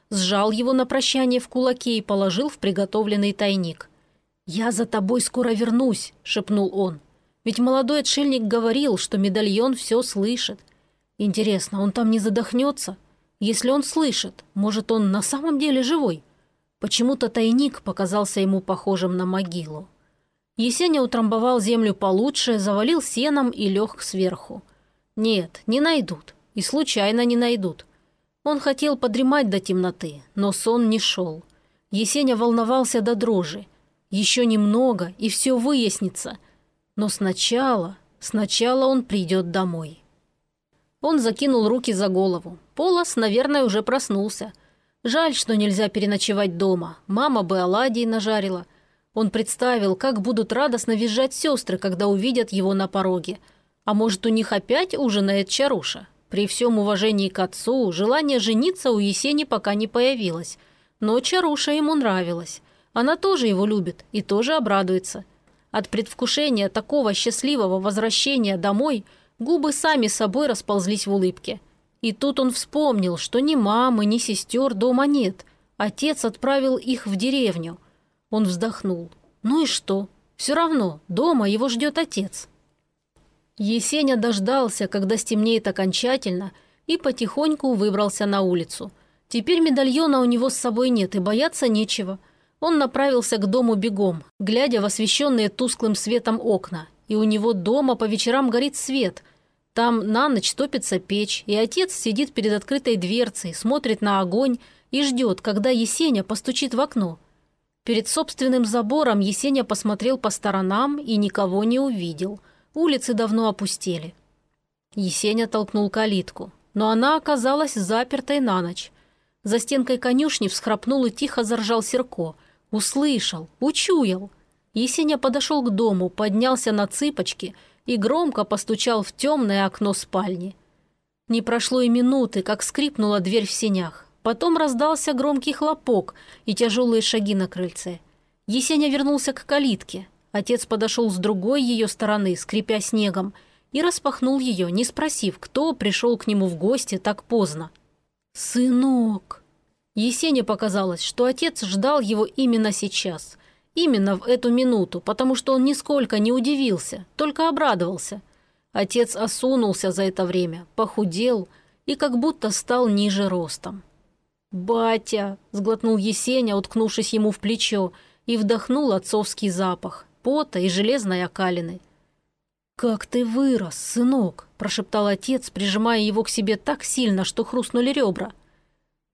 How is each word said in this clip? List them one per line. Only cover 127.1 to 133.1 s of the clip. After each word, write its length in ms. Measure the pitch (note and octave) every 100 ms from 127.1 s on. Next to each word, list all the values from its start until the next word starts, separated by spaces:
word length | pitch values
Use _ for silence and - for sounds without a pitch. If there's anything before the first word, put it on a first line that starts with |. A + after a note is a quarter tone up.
| C#4+ F#3 - F#3+ - _ _
и 120 | - A#3
громко 480 | A3+ D#4 D#4 G#3+
постучал 580 | G#3 G#3 - G#3+ B3 A3
в 100 | G3
темное 540 | - C#4 D4+ G#3 G3 F#3+
окно 260 | - G3+
спальни. 640 | F#3+ - F#3 G3+ F3 F#3+ - _ _ _ _ _ _ -
Не 140 | A3+
прошло 400 | A3+ A#3 - B3+
и 60 | A#3+
минуты, 520 | A#3+ B3 C4+ A#3 G3
как 200 | F#3+ G#3+
скрипнула 580 | - - D4 A3 G#3